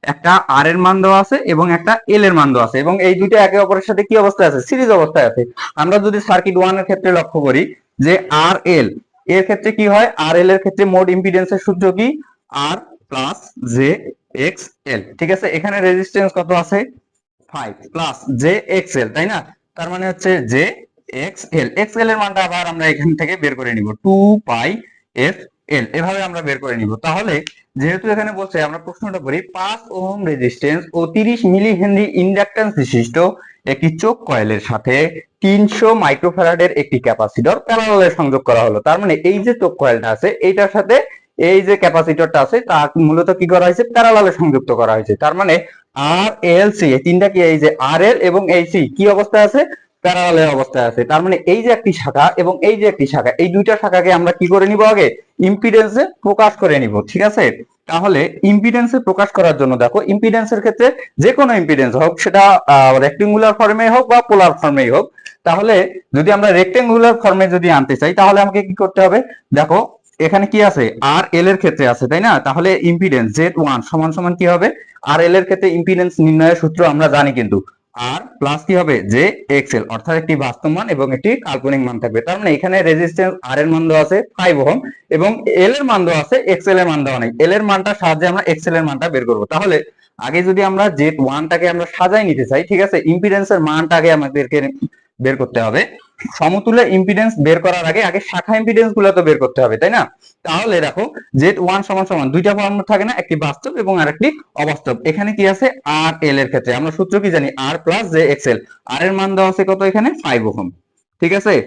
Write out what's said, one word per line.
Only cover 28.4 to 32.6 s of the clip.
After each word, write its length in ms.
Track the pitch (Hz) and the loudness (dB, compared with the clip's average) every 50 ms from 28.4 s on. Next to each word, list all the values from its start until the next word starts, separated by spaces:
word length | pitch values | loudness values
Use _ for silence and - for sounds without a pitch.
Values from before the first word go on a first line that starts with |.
| 196 190 - 170 151 151 | -12 -8 -6 -6 -6 -6
আমরা 120 | 156 165 160 | -8 -12 -16
প্রশ্নটা 340 | 175 175 _ - 208 190 185 139 | -16 -16 _ -12 -10 -10 -10 -8
করি, 140 | 135 139 170 165 - - 185 | -6 -6 -8 -8 -10 -12 -10
পাঁচ 220 | 185 196 214 220 - - - 190 | -8 -8 -8 -10 -12 -14 -12 -10
ওহম 220 | 185 190 196 208 196 165 | -8 -8 -8 -6 -6 -6
রেজিস্ট্যান্স 500 | 151 131 123 123 123 - - 143 151 170 165 - - 170 | -4 -2 -2 -4 -4 -2 -4 -4 -4 -4 -6 -6 -6 -4
ও 20 | 165 160 160 | -4 -2 -2
তিরিশ 240 | 214 220 220 240 233 233 190 180 | -2 0 0 -2 0 0 2 2
মিলি 180 | 196 202 226 214 170 | 2 2 0 0 0
হেনরি 260 | 185 202 202 196 208 202 - 185 180 | 0 0 0 0 0 0 0 -2 0
ইন্ডাকট্যান্স 480 | 190 196 190 202 202 - 220 | 0 0 0 -2 -2 -2 -4